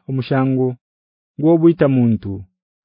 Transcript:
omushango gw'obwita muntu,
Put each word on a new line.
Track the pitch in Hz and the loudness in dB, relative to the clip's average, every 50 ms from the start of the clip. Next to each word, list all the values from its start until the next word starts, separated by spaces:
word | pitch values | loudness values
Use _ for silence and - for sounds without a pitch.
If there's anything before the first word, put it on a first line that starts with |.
| _ - | _ -8
omushango | 135 131 123 - 147 135 131 135 131 131 131 127 127 123 _ _ _ _ _ _ _ _ _ _ _ - | -8 -6 -4 -2 -2 -2 0 0 0 0 -2 -2 -4 -8 _ _ _ _ _ _ _ _ _ _ _ -4
gw'obwita | 143 156 170 165 160 170 170 165 160 143 | 0 2 2 4 4 2 2 2 0 0
muntu, | 135 127 120 117 113 104 - 104 98 92 95 - _ _ _ _ _ _ | 2 2 2 2 0 -2 -4 -8 -12 -12 -14 -18 _ _ _ _ _ _